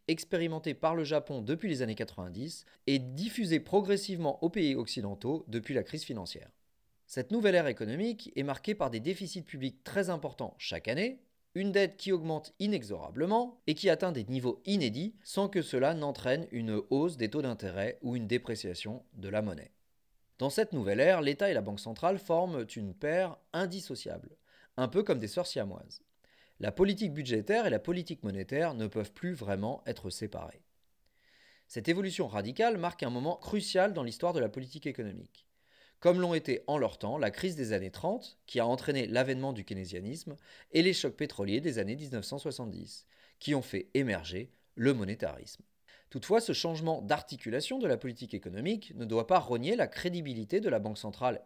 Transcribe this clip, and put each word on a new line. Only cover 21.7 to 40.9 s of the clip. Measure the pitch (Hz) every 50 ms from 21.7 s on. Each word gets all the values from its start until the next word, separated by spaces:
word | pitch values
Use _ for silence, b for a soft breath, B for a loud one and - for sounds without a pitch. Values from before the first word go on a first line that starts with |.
| 104 101
centrale | - 117 113 - 156 175 196 185
forment | - - 165 165 180 185 165 135 117 - -
une | 117 107 98 87
paire | - 147 147 160 180 190 170 160 - _ _ -
indissociable, | 165 196 180 175 196 - - 131 - - - - - - - - - b b b b b b b
un | - 127
peu | 117 - 196 214
comme | - 185 117
des | 107
sœurs | 104 - 180 180 -
siamoises. | - 135 107 98 - - - - - - - _ _ _ b b b b b b b -
La | 98 107
politique | 98 - 185 196 202 202 220 175 143
budgétaire | 151 139 123 120 110 104 - 208 233 226
et | 185
la | 120 104
politique | - - 175 180 165 - 160 - -
monétaire | 104 98 98 95 - 131 143 165 165 139
ne | 113 110
peuvent | 104 - 110 104 - -
plus | - - 180 180
vraiment | 135 117 101 98 95 101 113 135 - -
être | - 117 - - 95
séparées. | - - 113 101 - 82 82 80 - - _ _ _ _ _ _ _ _ _ b b b b b b b b b b b b
Cette | _ - 120 107 165
évolution | 170 190 196 190 170 - 170 113
radicale | 107 104 98 110 131 - 220 240 226
marque | 185 165 175 170 - 156
un | 139
moment | 123 123 131 160 180
crucial | - - - 208 208 202 - - 185 185 214 190
dans | 160 127
l'histoire | 117 113 - - 175 170
de | 156
la | 120 104
politique | 104 131 131 127 - 151 -
économique, | 147 131 - 113 104 98 90 87 - - - _ b b b b b b b b b b b
comme | - 170 180 185
l'ont | 180 175 170
été | 156 - - 120 - -
en | - 147
leur | 151 123 107 - -
temps | - 101 131
la | 156 127 104
crise | - - 180 190 170
des | 151 131 107 107
années | 95 95 95
trente, | - - - 170 214 254 - - - _ _
qui | - - 127
a | 117
entraîné | 117 127 131 - 156 143 135 120
l'avènement | - 110 120 131 135 131 127 135 139 131
du | 101 92
keynésianisme, | - 104 95 95 90 95 87 95 107 143 165 - 160 143 B B B B B B B -
et | 160 170
les | 190